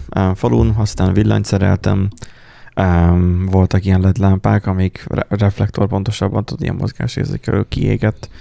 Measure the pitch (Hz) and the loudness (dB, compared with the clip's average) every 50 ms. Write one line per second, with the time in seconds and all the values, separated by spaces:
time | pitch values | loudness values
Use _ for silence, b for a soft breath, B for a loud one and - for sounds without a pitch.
0 | - - - 98 98 92 92 - - 120 117 117 - 110 104 110 104 104 - - | -6 -4 -2 0 0 2 0 0 0 0 2 2 2 2 2 0 -2 -2 0 0
1 | 95 95 92 101 107 107 107 101 101 - 104 95 98 95 95 98 - 101 98 98 | 0 2 2 2 2 2 2 0 0 0 0 0 2 2 2 2 0 0 0 0
2 | 98 101 - B B B B B B B B B B B B - 98 92 87 85 | 0 -2 -4 B B B B B B B B B B B B -2 0 2 4 4
3 | 85 85 87 87 87 87 87 90 95 95 92 95 92 90 - 95 92 98 95 92 | 4 4 4 4 2 2 2 0 0 0 2 2 2 4 2 0 2 2 2 4
4 | 92 95 92 - 98 98 95 95 - 104 104 104 - 98 95 92 92 92 - - | 4 2 2 2 2 2 2 2 2 0 0 0 0 -2 -2 0 0 -2 -2 -6
5 | - - - - - - 104 101 104 98 98 - 101 101 - - 101 101 101 98 | -10 -6 -4 -4 -4 -4 -2 0 0 0 0 0 -4 -2 0 -2 -2 0 -2 -2
6 | 98 - 104 - 101 98 101 107 104 - - - - - - 92 92 - - - | -2 -4 -2 -2 -4 -2 -2 -4 -4 -4 -8 -6 -6 -6 -4 -4 -4 -6 -4 -4
7 | 113 120 - - - - 95 - - - 101 98 98 - - - 117 107 104 - | -6 -6 -4 -4 -4 -4 -6 -6 -4 -2 -2 -2 -2 -2 -4 -2 0 0 0 0
8 | - 107 - - - B B B | 0 -2 -2 -4 -12 B B B